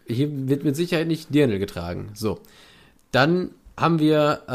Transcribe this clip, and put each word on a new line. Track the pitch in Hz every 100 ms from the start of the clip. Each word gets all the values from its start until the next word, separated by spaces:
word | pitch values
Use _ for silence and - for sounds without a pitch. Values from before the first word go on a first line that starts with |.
| -
hier | 117 147 143 131
wird | 139
mit | 151 139
Sicherheit | 175 170 165
nicht | 160 - 147
Dirndl | 139 98
getragen. | 98 - 85 90 98
So. | 104 104 85 - - - - _ _ _
Dann | 127 143 180 180 - - -
haben | 156 165
wir, | 151 151 147 147 -